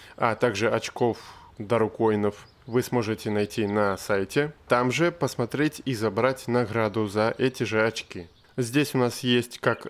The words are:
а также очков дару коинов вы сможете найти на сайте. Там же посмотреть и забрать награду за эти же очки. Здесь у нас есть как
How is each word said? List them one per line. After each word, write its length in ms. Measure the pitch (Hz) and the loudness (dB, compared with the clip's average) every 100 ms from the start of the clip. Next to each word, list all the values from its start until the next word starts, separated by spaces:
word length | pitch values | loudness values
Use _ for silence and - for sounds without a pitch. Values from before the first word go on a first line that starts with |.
| - - | -20 -2
а 200 | 120 110 | -2 2
также 340 | 123 98 113 | 0 2 0
очков 480 | 113 - - 120 104 - - - - | 0 -2 0 0 0 -8 -20 -20 -12
дару 300 | 101 117 107 | 0 2 2
коинов 580 | - 113 107 104 - - _ - | 2 2 4 2 -2 -10 _ -4
вы 160 | 120 | -2
сможете 460 | 120 123 107 107 113 | 0 0 0 -2 -2
найти 360 | 104 104 - 101 | -2 -2 -2 0
на 300 | 104 101 95 | 2 2 0
сайте. 560 | - 101 98 143 147 - - | -2 -2 0 0 -2 -4 0
Там 240 | 123 123 | 2 4
же 180 | 123 170 | 2 0
посмотреть 720 | 170 131 - 117 127 151 - | 0 -4 -2 -4 -2 -2 -2
и 100 | - | -6
забрать 520 | 117 107 98 127 131 - | -2 -2 2 0 0 0
награду 600 | 120 110 113 110 110 104 | 0 0 0 0 0 -2
за 260 | 104 107 - | 0 0 2
эти 260 | 131 127 | 0 0
же 200 | 110 110 | -2 2
очки. 440 | 110 110 - - 87 _ _ - | 0 -2 -10 -14 -16 _ _ -6
Здесь 380 | 117 135 143 | -2 0 2
у 40 | 135 | 2
нас 220 | 120 - | 0 0
есть 380 | 127 123 117 - | 2 2 2 -2
как 300 | 123 113 | -2 -2